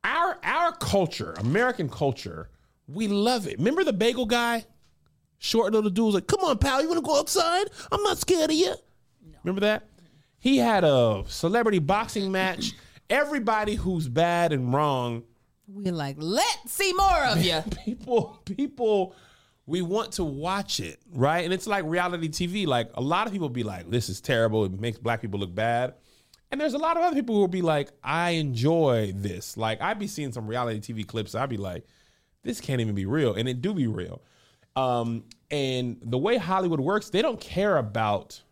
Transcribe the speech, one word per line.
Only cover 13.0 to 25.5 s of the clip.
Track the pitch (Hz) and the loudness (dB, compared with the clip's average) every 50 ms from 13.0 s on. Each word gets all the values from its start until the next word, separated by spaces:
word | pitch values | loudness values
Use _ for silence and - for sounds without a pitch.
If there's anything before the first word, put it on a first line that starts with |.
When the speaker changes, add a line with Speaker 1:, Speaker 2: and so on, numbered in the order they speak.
| _ _ | _ _
Speaker 1:
Everybody | 202 269 294 294 302 285 226 202 220 214 214 208 208 | 2 2 2 2 0 -2 0 0 0 0 0 0 -2
who's | - - 180 190 170 156 131 | -2 -2 -2 -2 -2 -2 -2
bad | 120 147 165 170 175 170 175 170 151 | 2 2 2 4 4 2 2 2 2
and | 135 127 123 123 | 2 0 2 2
wrong. | 143 151 147 139 131 123 120 120 117 117 _ _ _ _ _ _ _ _ - | 2 4 4 2 2 0 -2 -4 -6 -8 _ _ _ _ _ _ _ _ -18
Speaker 2:
We're | 196 196 202 185 175 | -16 -6 -4 -4 -2
like, | 160 147 139 135 147 | -2 -4 -6 -6 -6
"Let's | 156 165 196 262 381 453 - - - - - | -6 -2 0 0 2 0 0 -4 -6 -10 -4
see | - 392 392 359 | -2 0 0 2
more | 370 392 392 262 214 285 | 4 4 4 4 4 2
of | 254 214 165 170 | 2 2 2 2
you." | 180 165 156 156 220 - | 2 2 0 -2 -4 -8
Speaker 1:
<laughs> | - - | -8 -6
People, | - 247 - - 247 247 233 160 - - - _ | -8 -8 -8 -6 0 2 2 2 0 -8 -18 _
people, | - 196 - 277 277 - - 247 220 214 202 185 185 - - - - _ _ _ _ _ _ _ | -10 -6 -4 -4 -6 -4 -2 0 2 2 2 0 -2 -4 -18 -20 -20 _ _ _ _ _ _ _
we | - 147 180 180 | -4 -2 -2 -2
want | 165 185 214 220 - - | 0 0 -2 -2 -4 -4
to | - 185 | -4 -4
watch | 156 139 135 147 175 190 202 196 - - - | -4 -4 -6 -4 -4 -2 -4 -4 -4 -6 -6
it, | 98 85 - - _ _ 175 | -6 -8 -10 -16 _ _ -2
right? | 135 123 139 156 170 175 | 2 2 4 4 2 0
And | 170 185 | 0 -2
it's | 185 - 220 | -4 -2 -2
like | 208 196 175 | -2 -2 -2
reality | 156 165 175 175 180 175 175 165 160 | -2 0 0 0 0 -2 -2 -4 -4
T | 156 - 180 | -4 -2 -4
V. | 170 180 214 202 | -2 -2 -2 0
Like, | 160 131 120 113 113 - | 2 2 0 0 -2 -4
a | - | -4
lot | 127 139 165 185 214 233 | -2 0 0 0 0 -2
of | 196 | -2
people | 202 170 143 | -4 -4 -4
be | 120 123 117 | -4 -4 -4
like, | 107 95 90 85 80 | -4 -6 -8 -8 -2
"This | 104 123 110 - | -2 -2 -2 -2
is | - - | -6 -8
terrible. | - - 135 117 113 113 107 110 107 | -2 0 2 4 4 4 4 2 2
It | 95 92 98 | 0 -2 -4
makes | 107 117 107 - | -6 -6 -6 -4
black | - 113 117 110 | -4 -4 -4 -2
people | - 113 98 101 | -4 -6 -6 -6
look | 101 92 | -6 -6